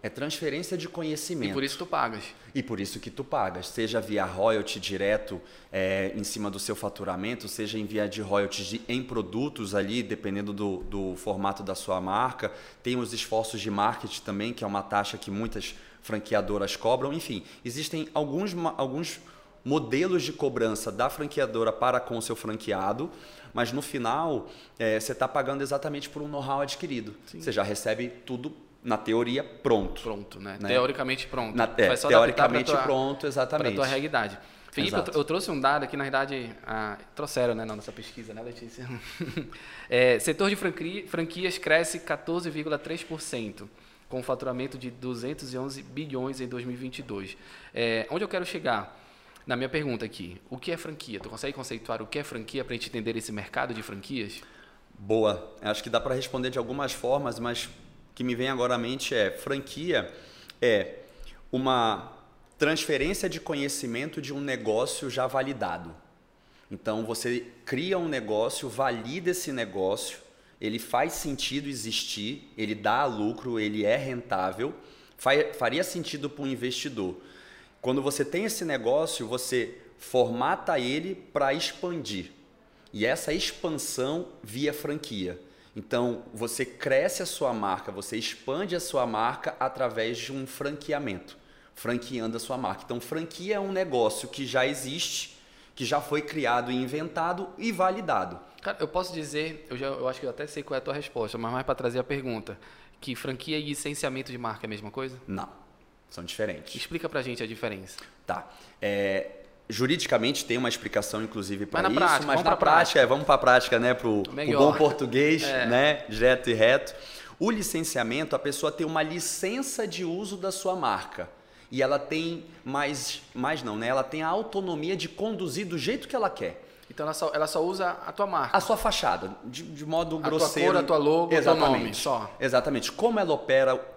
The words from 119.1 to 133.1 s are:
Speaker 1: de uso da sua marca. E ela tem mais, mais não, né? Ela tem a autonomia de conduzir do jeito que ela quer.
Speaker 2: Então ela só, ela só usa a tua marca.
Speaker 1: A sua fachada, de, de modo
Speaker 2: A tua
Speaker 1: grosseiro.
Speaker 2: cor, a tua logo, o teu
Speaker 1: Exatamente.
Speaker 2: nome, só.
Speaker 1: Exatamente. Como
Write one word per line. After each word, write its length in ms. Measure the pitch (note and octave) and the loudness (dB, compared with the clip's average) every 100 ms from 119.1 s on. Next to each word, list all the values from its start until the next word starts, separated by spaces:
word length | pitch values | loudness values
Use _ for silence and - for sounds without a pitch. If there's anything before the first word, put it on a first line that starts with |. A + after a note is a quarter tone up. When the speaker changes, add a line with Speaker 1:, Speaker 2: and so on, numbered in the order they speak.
| E3+ - - F#3+ A#3+ C4+ - G#3+ | -2 -4 -2 -2 -2 -4 -4 -4
Speaker 1:
de 160 | E3 F3 | -2 -2
uso 320 | F3 G3+ F#3+ | -2 -4 -4
da 140 | F#3+ | -4
sua 240 | F#3 F#3 F#3 | -2 -2 0
marca. 520 | C3+ F#2+ - - F2 - - - - | 2 0 -4 -10 -10 -12 -20 -20 -10
E 100 | B2+ | 0
ela 160 | C3 C#3+ | 2 2
tem 480 | - D#3+ E3 E3+ - - - | 0 -2 -2 -4 -10 -14 -4
mais, 560 | C#3 C#3+ C#3+ - - - | -2 0 -2 -4 -8 -10
mais 300 | B2 B2+ D#3 | -4 -2 -2
não, 140 | B2 G#2+ | -2 -2
né? 100 | A#2 | 0
Ela 160 | C3+ | 0
tem 180 | C3 D#3 | 0 -2
a 60 | D#3+ | 0
autonomia 680 | F#3+ A3 G3 F#3+ D#3+ D#3 F#3+ | 0 0 -2 -2 -2 -2 -2
de 120 | E3 | -4
conduzir 580 | - G#3+ G3+ F3+ C3+ G3 | -4 -4 -2 -2 -2 -2
do 120 | E3 | -2
jeito 280 | C3+ B3+ - | 0 -2 -2
que 80 | C4+ | 0
ela 140 | G3+ | 0
quer. 320 | - F#2 - - - - | 0 -6 -6 -18 -20 -20
Speaker 2:
Então 160 | - D3+ | -6 -4
ela 80 | |
só, 180 | D#3 D#3+ | 0 0
ela 140 | D3+ D#3 | 2 2
só 160 | E3+ | 2
usa 280 | E3 F#3+ F3+ E3+ - | 0 2 0 -2 -8
a 60 | |
tua 160 | - G3+ | -2 0
marca. 300 | F3 B2+ G3 | 2 4 2
Speaker 1:
A 20 | |
sua 160 | - G#3+ | 4 2
fachada, 580 | E3 - C#3 - F#2+ G2+ A2+ | 4 2 2 2 -2 -8 -12
de, 180 | B2+ | -12
de 220 | E3 D3+ D3+ | -12 -10 -2
modo 320 | D#3+ E3 D#3+ | 0 0 0
Speaker 2:
A 20 | |
tua 100 | C#3 | 0
Speaker 1:
grosseiro. 420 | D#3 D#3 D3+ D3 | 4 4 6 6
Speaker 2:
cor, 80 | F3+ | 6
a 20 | |
tua 140 | C#3+ D#3+ | 6 4
logo, 300 | D3 D#3+ E3+ | 6 6 6
o 20 | |
teu 80 | E3 | 6
Speaker 1:
Exatamente. 420 | C#3 D#3+ C#3+ B2+ | 6 6 6 4
Speaker 2:
nome, 140 | A2+ | 2
só. 360 | G#2+ D3+ A#2+ G#2 - | -2 0 0 -2 -2
Speaker 1:
Exatamente. 500 | C3 D3 D3+ C3 - | 4 4 4 0 -2
Como 260 | - A#3 | 2 2